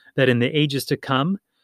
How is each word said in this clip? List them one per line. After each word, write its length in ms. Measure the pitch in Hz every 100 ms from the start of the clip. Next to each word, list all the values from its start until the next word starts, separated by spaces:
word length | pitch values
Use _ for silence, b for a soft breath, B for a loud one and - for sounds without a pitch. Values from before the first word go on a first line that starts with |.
| B
that 160 | - 127
in 80 | 120
the 180 | 123 156
ages 300 | 151 139 -
to 100 | 135
come 420 | - 131 151 196 - _